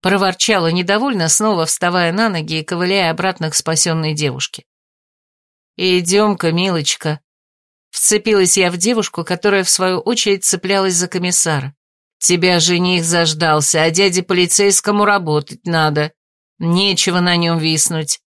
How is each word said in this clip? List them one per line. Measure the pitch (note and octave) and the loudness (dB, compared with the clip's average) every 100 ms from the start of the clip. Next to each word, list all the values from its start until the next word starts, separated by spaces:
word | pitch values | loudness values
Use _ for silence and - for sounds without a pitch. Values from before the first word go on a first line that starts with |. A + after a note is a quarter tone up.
проворчала | F#3 G3 F#3+ F#3 - G3+ E3 | 0 0 0 -2 0 2 2
недовольно, | F3+ F3+ G3+ C#4 G#3+ D#3+ | 0 0 0 0 -2 0
снова | - G#3+ F#3 D#3 | 0 0 0 -2
вставая | - F3 F3+ E3+ | -2 -2 0 0
на | F#3 A3+ | 0 -2
ноги | F3 D#3 D#3+ | -2 -4 -6
и | |
ковыляя | D#3 F3 F3+ G3 E3+ | -4 -4 0 0 0
обратно | E3 F#3+ F3+ D#3+ | 0 -4 -2 -4
к | - | -4
спасенной | - D#3+ F3 D#3+ D#3 D3+ | -2 -2 0 -2 -2 -2
девушке. | D3 C3 - - _ _ _ _ _ _ _ _ _ _ _ - | -4 -4 -10 -12 _ _ _ _ _ _ _ _ _ _ _ -4
«Идем-ка, | F#3 F3+ F3 G3+ G#3+ F#3+ E3 | 2 2 2 2 2 2 0
милочка». | E3+ F#3+ E3+ C#3+ - D#3+ D3+ _ _ _ _ _ _ _ | 0 0 -2 -2 -4 -6 -6 _ _ _ _ _ _ _
Вцепилась | - - G#3+ A3 G3+ F3+ - | -2 0 0 2 2 4 2
я | F3+ | 0
в | F3 | 0
девушку, | G3 A#3 F#3+ - | 0 0 -2 -6
которая, | E3 F3 G#3 G3+ | -6 -2 0 0
в | F#3 | 0
свою | - F#3 F#3 | 0 0 -2
очередь, | - A#3 G#3+ G3 | -2 -2 0 0
цеплялась | - F3+ F#3 G3 F#3+ F3 | 0 -4 0 0 2 0
за | F3+ | -2
комиссара. | F3+ F3+ F3+ E3 D3 C3+ _ _ _ _ _ | -4 -2 0 0 -2 -4 _ _ _ _ _
«Тебя | - F3+ F3+ F3 | 0 2 2 2
жених | E3 F3 F3+ F3+ | 2 0 0 0
заждался, | E3 F3 D#3+ D#3 E3 D#3 D3 D#3+ | 0 0 0 0 2 2 2 2
а | D#3+ | 2
дяде | E3 G3 F3+ | 2 2 0
полицейскому | F3+ F3+ F3 - G3+ G3 - G#3 G#3 | 0 0 2 2 2 2 0 2 2
работать | G3+ E3 D3+ C#3+ - F3 | 0 0 -2 -4 -12 -2
надо. | E3 D#3 D3 D3+ _ _ _ _ _ | 0 0 0 -4 _ _ _ _ _
Нечего | E3 F3 G3 F3+ - F3+ | 0 2 2 0 0 0
на | F3+ F3 | 2 2
нем | E3+ E3 | 0 0
виснуть». | D#3+ D#3 - D#3+ D3+ - _ | 0 0 0 -2 -4 -8 _